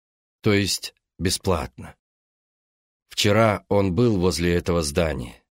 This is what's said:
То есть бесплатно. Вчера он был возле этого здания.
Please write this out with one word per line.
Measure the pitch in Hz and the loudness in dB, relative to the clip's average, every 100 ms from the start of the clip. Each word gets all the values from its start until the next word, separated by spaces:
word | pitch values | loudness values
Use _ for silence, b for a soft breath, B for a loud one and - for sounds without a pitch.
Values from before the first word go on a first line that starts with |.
| _ _ _ _ | _ _ _ _
То | 110 | 0
есть | 101 95 - - - _ _ | 2 0 -4 -8 -18 _ _
бесплатно. | 87 - - 85 67 - 80 - _ _ _ _ _ _ _ _ _ _ _ | -4 -2 0 -2 -2 -10 -20 -20 _ _ _ _ _ _ _ _ _ _ _
Вчера | - 104 104 113 98 - | -2 2 4 4 2 0
он | 101 98 | 0 2
был | 87 123 101 | 2 0 2
возле | 92 82 85 | 0 0 0
этого | 87 85 85 | 0 0 -2
здания. | 76 71 82 67 60 - _ | -2 -2 -2 -4 -10 -16 _